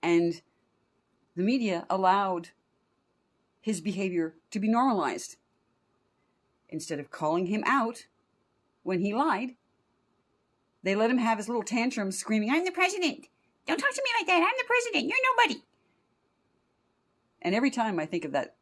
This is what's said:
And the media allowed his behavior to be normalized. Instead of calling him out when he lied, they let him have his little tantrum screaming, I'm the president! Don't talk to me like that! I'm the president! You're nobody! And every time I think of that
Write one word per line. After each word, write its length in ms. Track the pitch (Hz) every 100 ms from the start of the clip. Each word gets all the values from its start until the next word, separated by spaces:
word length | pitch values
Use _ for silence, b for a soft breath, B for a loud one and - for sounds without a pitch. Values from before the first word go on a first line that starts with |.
And 400 | 165 170 170 165 _ _ _ _ _ _ _ _ _ -
the 60 |
media 440 | 185 262 226 175 -
allowed 600 | 190 190 190 196 180 170 _ _ _ _ _ _ _ _ _ _ _
his 200 | - 202
behavior 540 | 165 185 190 175 160 - _
to 100 | 214
be 80 | 214
normalized. 680 | 226 262 220 147 87 - - _ _ _ _ _ _ _ _ _ _ _ _ _
Instead 320 | 160 156 147
of 100 | 147
calling 360 | - 156 165 180
him 160 | 214 -
out 400 | 269 226 240 - _ _ _ _ _ _ _
when 180 | - 185
he 140 | 196
lied, 400 | 208 302 202 247 254 _ _ _ _ _ _ _ _ _ _ _ _
they 120 | 180
let 160 | 196 220
him 80 | 254
have 200 | 226 220
his 100 | 208
little 140 | 240
tantrum 500 | 214 233 233 247 196
screaming, 380 | 190 - 220 214
I'm 140 | 285
the 60 | 370
president! 560 | 359 359 403 349 - - _ _ _ -
Don't 120 | 277
talk 160 | 554
to 80 | 523
me 60 | 539 466
like 60 | 349
that! 160 | 359
I'm 160 | 339 508
the 80 | 494
president! 400 | 494 480 403 247
You're 420 | 466 523 494 466
nobody! 160 | 220 _ _ _ _ _ _ _ _ _ _ _ _ _ _ _ _ _ _
And 140 | 170
every 160 | 196 269
time 280 | 247 220 185
I 80 | 156
think 180 | 170
of 80 | 156
that 240 | 139 123 _